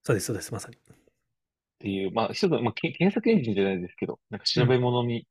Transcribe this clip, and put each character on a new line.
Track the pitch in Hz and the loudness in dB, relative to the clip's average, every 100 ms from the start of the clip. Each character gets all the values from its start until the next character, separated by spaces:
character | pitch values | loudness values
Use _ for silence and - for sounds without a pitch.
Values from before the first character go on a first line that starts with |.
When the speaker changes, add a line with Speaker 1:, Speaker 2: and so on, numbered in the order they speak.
Speaker 1:
そ | - | 0
う | 107 | -2
で | |
す、 | - | -2
そ | |
う | 117 | -8
で | |
す、 | - | -8
ま | 107 | -12
さ | - | -12
に。 | - | -20
Speaker 2:
っ | _ - _ _ _ _ _ _ _ _ | _ -20 _ _ _ _ _ _ _ _
て | 104 | -6
い | 98 95 | -4 -2
う、 | |
ま | 107 | -2
あ、 | 113 | -2
一 | - | 0
つ | 190 | 0
の、 | 131 | 2
ま | 117 | 0
あ、 | |
け-、 | - 156 | -2 -6
検 | - 185 | 2 2
索 | 226 226 | 4 2
エ | |
ン | 220 | 2
ジ | 113 | 2
ン | |
じ | 98 | 2
ゃ | |
な | 98 | 2
い | 92 | 0
で | 90 | -6
す | - | -6
け | - | -8
ど、 | - _ | -8 _
な | 107 | -6
ん | |
か | |
調 | - - 123 | -2 2 4
べ | 127 | 4
物 | 123 123 | 2 0
に、 | 120 117 | -2 -4
Speaker 1:
う | |
ん。 | - | -8